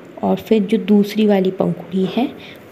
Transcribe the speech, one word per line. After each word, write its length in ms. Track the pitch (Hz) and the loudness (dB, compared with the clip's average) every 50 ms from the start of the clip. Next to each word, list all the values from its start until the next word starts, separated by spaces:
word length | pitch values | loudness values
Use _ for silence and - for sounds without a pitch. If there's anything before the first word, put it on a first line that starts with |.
| - - - - - | -20 -20 -10 -4 -2
और 120 | 190 190 | -2 -2
फिर 280 | 185 - - 220 220 196 | -2 0 0 2 2 2
जो 140 | 190 226 | 2 0
दूसरी 480 | 202 185 190 208 202 202 202 - 214 214 | 0 2 4 4 4 4 2 0 0 2
वाली 260 | 208 202 190 185 185 | 2 2 2 2 0
पंखुड़ी 540 | 185 - 185 175 165 - - - 185 190 185 | 0 -2 -2 -2 -2 -4 -8 -6 -4 -2 -2
है 240 | 180 - 220 269 - - - - - - - - - | -2 -2 -2 -4 -4 -6 -10 -18 -20 -20 -20 -12 -6